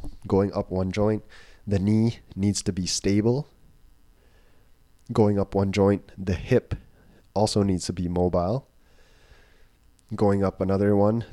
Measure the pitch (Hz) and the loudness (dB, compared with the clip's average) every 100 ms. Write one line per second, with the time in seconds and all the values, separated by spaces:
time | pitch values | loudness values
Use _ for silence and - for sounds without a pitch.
0 | - - - 98 101 95 101 92 92 92 | -12 -12 -2 0 2 -2 -4 -4 -4 0
1 | 104 107 - - - - - 101 98 110 | 0 -2 -6 -20 -20 -16 -4 -2 2 2
2 | 113 117 - - 101 98 - 92 87 - | 2 -2 -12 -2 -2 0 -4 -4 -4 -2
3 | 98 101 107 127 147 _ - - - _ | 0 0 2 -2 -4 _ -20 -20 -20 _
4 | _ _ - _ _ _ _ - _ _ | _ _ -20 _ _ _ _ -20 _ _
5 | - 117 104 101 98 98 98 95 98 101 | -6 2 4 2 0 0 0 2 2 2
6 | - - 92 87 - 123 - - - - | -2 -12 -6 -4 0 0 0 -10 -10 -20
7 | - - _ - 107 107 101 90 - 92 | -20 -20 _ -2 0 0 0 0 -4 -6
8 | 87 87 90 87 87 123 - _ _ _ | -4 0 0 0 -2 -4 -8 _ _ _
9 | _ _ _ - _ _ - _ _ _ | _ _ _ -20 _ _ -20 _ _ _
10 | - 104 104 101 95 - 95 98 101 101 | -12 -2 0 2 0 -2 -2 2 2 4
11 | 101 113 113 | 2 0 -4